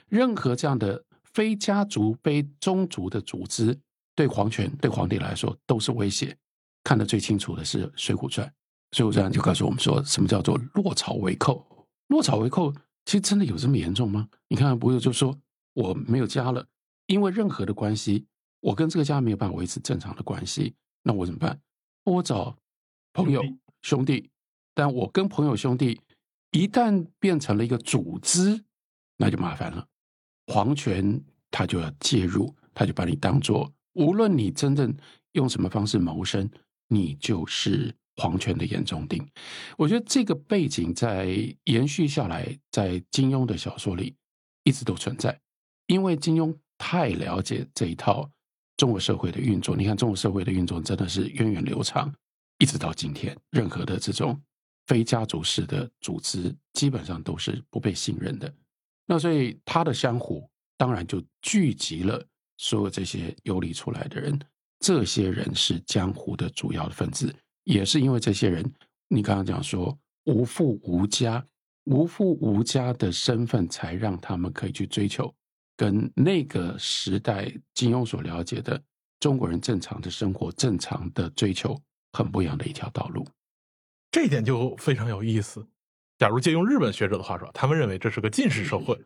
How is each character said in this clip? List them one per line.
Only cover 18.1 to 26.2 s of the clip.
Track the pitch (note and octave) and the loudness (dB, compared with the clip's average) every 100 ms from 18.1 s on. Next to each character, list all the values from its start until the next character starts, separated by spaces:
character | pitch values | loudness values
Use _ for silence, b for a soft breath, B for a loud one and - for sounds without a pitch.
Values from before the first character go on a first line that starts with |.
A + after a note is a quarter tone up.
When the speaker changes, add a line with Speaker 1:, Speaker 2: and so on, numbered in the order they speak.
| G#2 - _ _ _ | -2 -2 _ _ _
Speaker 1:
我 | - | -2
跟 | G2+ D#3+ | 0 2
这 | F3 | 2
个 | |
家 | C#3+ C#3+ | 2 2
没 | A#2+ | 0
有 | G2+ | 0
办 | G2 | -2
法 | E2+ | -2
维 | F2+ | -6
持 | - | -6
正 | - - | -4 -4
常 | - - | -6 -10
的 | |
关 | - F#2+ - | -8 -6 -6
系， | - - - _ _ | -4 -4 -6 _ _
那 | - | -2
我 | G#2 F2 | 0 -2
怎 | |
么 | E2 | -2
办？ | D#3+ C#3+ _ _ _ _ - | -4 -4 _ _ _ _ 0
我 | F3+ | 0
找 | F3 A2 F2 - _ _ _ _ _ | 0 -2 -4 -8 _ _ _ _ _
朋 | - E3+ | 0 2
友、 | C3+ | 2
Speaker 2:
兄 | C3+ | 0
弟。 | - _ _ | -6 _ _
Speaker 1:
兄 | - C#3+ C3 | -2 0 2
弟， | B2+ - _ _ _ _ | 0 -2 _ _ _ _
但 | - C#3+ | -2 0
我 | B2+ F#2 | 0 -2
跟 | - G3 | 0 0
朋 | - D3 | 2 2
友、 | |
兄 | A2 C3+ B2 | 2 0 2
弟 | C3 A2+ _ _ | 0 -2 _ _